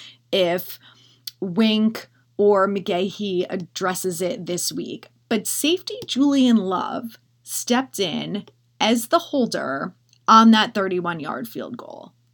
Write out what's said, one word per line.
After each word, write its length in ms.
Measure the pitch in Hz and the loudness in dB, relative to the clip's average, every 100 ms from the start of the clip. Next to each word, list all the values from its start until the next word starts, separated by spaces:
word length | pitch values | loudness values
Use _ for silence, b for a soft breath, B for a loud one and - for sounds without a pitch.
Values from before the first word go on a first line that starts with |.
| B B _ | B B _
if 480 | 196 175 185 - - b b b b - - | 0 0 -2 -6 -16 b b b b -20 -10
Wink 680 | 190 170 220 214 220 - - _ _ - | -4 2 2 4 0 -2 -12 _ _ 2
or 320 | 202 202 196 | 4 6 2
McGahee 800 | 196 190 180 190 - 208 180 - | 0 -2 -2 -2 -4 -2 -2 -2
addresses 720 | 190 170 - 190 185 185 170 | -6 -8 -6 -4 -2 -4 -4
it 240 | 180 170 | -4 -4
this 280 | 170 175 - | -6 -6 -4
week. 360 | 160 - - - _ _ | -6 -8 -12 -16 _ _
But 180 | 226 - | -4 -2
safety 500 | - 294 359 - 494 - | -2 0 -2 -4 -12 -6
Julian 500 | 240 285 277 254 220 | 0 2 4 6 4
Love 600 | 185 180 - - 233 - _ _ | 2 -2 -4 -6 -10 -16 _ _
stepped 560 | - - - 240 262 - | -12 -10 -2 -2 -2 -4
in 480 | 180 151 151 196 - _ _ _ | -4 -4 -6 -8 -10 _ _ _
as 280 | 208 233 - | 0 0 2
the 100 | 330 | -2
holder 760 | - 285 226 170 135 139 175 - _ _ - | 0 -2 0 -2 -4 -6 -8 -12 _ _ 6
on 240 | 220 226 | 8 10
that 240 | 220 208 | 8 4
thirty-one-yard 760 | 208 190 180 175 165 143 127 226 | -2 -2 -2 -4 -6 -8 -8 -10
field 280 | - 90 - | -10 -12 -12
goal, 360 | - - - _ _ | -14 -18 -20 _ _